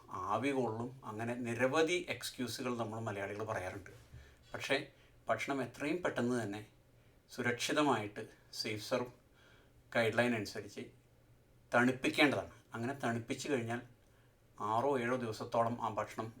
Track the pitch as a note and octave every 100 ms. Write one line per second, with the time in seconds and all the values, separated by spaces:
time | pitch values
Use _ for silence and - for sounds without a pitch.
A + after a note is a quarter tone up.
0 | - F#2+ F#2+ A2+ C#3 C3+ A2+ A2+ B2+ -
1 | B2 G#2+ A#2 B2 A#2 A#2 C3 D#3+ D#3+ F3+
2 | - A2+ - - A#2+ - B2 A#2+ G#2+ A2
3 | A2 G2 G2 G#2 G#2+ G2 F#2 F#2+ - -
4 | - - - - - A#2 - C#3 - -
5 | - - - A2 - C3+ A#2+ - C#3+ F3
6 | D#3 C3 A#2+ B2 G#2 G#2 - - - -
7 | - - - - A#2+ A#2+ - D#3+ D3 A2+
8 | G#2 A#2+ G#2 - - - A#2 G#2+ - B2
9 | B2 - - - - - - - - B2
10 | A2+ A2+ B2 A2 G2 G#2+ G2+ - - -
11 | - - - - _ - - A#2+ B2 C3
12 | D3 D#3 D3 G#2+ - - - A#2 A#2 A#2
13 | A#2+ A#2 A2+ C3 - C3 A2+ B2 - -
14 | - - - _ _ - G#2+ A2+ C#3 C3
15 | A#2+ B2 A2+ A2 - A#2 A#2 A#2+ A2+ G#2
16 | G#2 - A2+ -